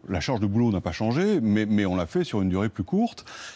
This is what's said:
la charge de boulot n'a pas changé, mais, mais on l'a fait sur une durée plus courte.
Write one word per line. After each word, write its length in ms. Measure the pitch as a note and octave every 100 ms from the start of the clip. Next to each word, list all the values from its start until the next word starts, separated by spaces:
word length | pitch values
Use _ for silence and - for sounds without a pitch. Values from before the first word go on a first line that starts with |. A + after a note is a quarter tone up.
| -
la 140 | F2+
charge 180 | - A2+
de 60 | G#2
boulot 260 | A2 A#2+
n'a 80 | F#2
pas 140 | F2+
changé, 480 | - A2 C#3 G3+ F#3
mais, 240 | A2 G#2 G#2+
mais 200 | G#2 G2
on 120 | F#2
l'a 80 | E2+
fait 180 | F3+
sur 180 | E3+ G#2+
une 60 | F#2+
durée 220 | F2+ G#2+
plus 160 | - F#2
courte. 400 | F#3+ A#3 - - - -